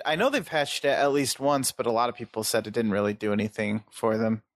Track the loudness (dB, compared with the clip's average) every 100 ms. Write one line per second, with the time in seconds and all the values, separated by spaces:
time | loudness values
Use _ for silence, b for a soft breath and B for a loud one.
0 | 0 2 2 0 -2 -2 -2 0 2 4
1 | 4 2 0 0 2 2 0 -2 0 0
2 | 0 -2 -8 -6 -2 -2 -2 -2 0 2
3 | 0 -2 -2 0 -2 -2 -4 -4 -6 -4
4 | -2 0 0 -2 -6